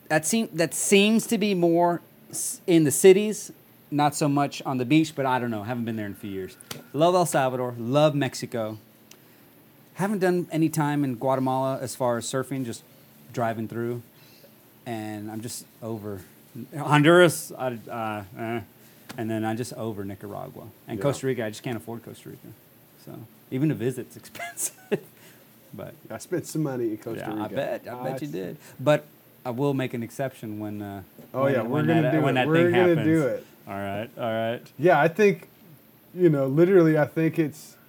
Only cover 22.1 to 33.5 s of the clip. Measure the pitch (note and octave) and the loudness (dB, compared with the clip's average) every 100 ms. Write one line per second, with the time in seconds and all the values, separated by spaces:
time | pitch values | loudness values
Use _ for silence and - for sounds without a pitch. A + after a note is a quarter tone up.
22.1 | A2 - - - - _ _ _ _ - | -18 -18 -18 -20 -20 _ _ _ _ -18
23.1 | - A#2 - - C3 D#3 G#2+ A#2+ B2+ - | -18 -18 -20 -8 -2 0 0 -4 -6 -12
24.1 | A2 - - - - - - - G#3 - | -16 -20 -14 -14 -8 -10 -10 -6 -6 -6
25.1 | - - - - _ - G#2 F#2+ - - | -20 -20 -20 -20 _ -20 -16 -16 -16 -16
26.1 | A2+ - E3+ - D#3 D3 B2+ A2+ G#2+ B2 | -14 -8 -8 -6 -4 -4 -2 -4 -6 -10
27.1 | A2 F#2 G#2+ G#2+ B2 - G#2+ F#2+ A#2 B2+ | -10 -8 -8 -6 -6 -6 -6 -10 -10 -8
28.1 | C3+ D3 E3+ F3+ E3 - - C3+ D3 - | -8 -8 -8 -10 -12 -18 -6 0 0 0
29.1 | - _ _ B2+ A#2+ C#3+ C3+ B2+ B2 A2+ | -20 _ _ -8 -2 -2 0 -4 -6 -10
30.1 | - C3 - A2 G#2 G#2+ G#2 G2+ G2 F#2 | -6 -8 -8 -12 -10 -10 -10 -10 -12 -16
31.1 | - - B2+ C#3 C3 A2+ C#3+ D3+ E3 D#3+ | -20 -12 -2 0 0 0 0 2 4 4
32.1 | D#3 C#3+ C3 B2+ E3 F3 F3 F3+ E3 D#3 | 2 2 2 4 4 4 6 6 4 4
33.1 | D#3+ C3 G2+ - | 2 2 -2 -10